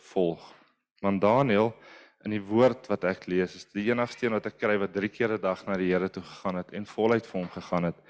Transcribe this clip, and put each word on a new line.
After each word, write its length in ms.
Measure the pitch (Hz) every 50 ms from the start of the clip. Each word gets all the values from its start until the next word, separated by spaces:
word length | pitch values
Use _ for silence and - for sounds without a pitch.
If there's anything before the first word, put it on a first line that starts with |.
| - -
volg. 320 | - 95 90 85 82 - - - - - _ _ _ _ _ _ _ - 101
Want 180 | 101 98 95
Daniël, 500 | 98 104 117 135 143 123 101 104 110 117 113 - - - - - - _ _ _ -
in 80 | 107 107
die 80 | 104
woord 460 | 98 98 107 117 127 123 117 - - -
wat 140 | 101 - 90
ek 200 | 90 92 - - 90
lees, 240 | 90 92 92 - -
is 120 | - - _
die 160 | - 104 104 117
enigste 360 | 120 120 120 - - - 123
een 80 | 117 110
wat 140 | 104 - 107
ek 100 | - -
kry 160 | 117 107 104 98
wat 140 | 98 95 -
drie 160 | 101 98 107
keer 240 | - - 117 107 110
'n 40 | 104
dag 240 | 101 92 92 - -
na 100 | 104 98 92
die 140 | 92 90
Here 160 | 90 90 92 95
toe 140 | - 95
gegaan 340 | 87 - - - - 98 92
het 160 | 90 87 -
en 140 | - 101 104
voluit 400 | - - 110 107 113 117 113 -
vir 140 | - - 92
hom 80 | 87 85
gegaan 360 | - 90 - - 90 87 87
het. 140 | 85 - - _